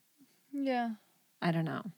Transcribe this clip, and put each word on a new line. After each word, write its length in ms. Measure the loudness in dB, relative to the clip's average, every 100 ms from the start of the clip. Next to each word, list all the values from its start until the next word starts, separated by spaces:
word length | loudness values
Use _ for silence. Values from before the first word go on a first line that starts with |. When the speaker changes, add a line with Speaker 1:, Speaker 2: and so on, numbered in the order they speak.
| _ _ -20 _ _
Speaker 1:
Yeah. 440 | -2 0 0 0 -4 _ _ _ -4
Speaker 2:
I 100 | 0
don't 140 | 2 2
know. 260 | -2 -6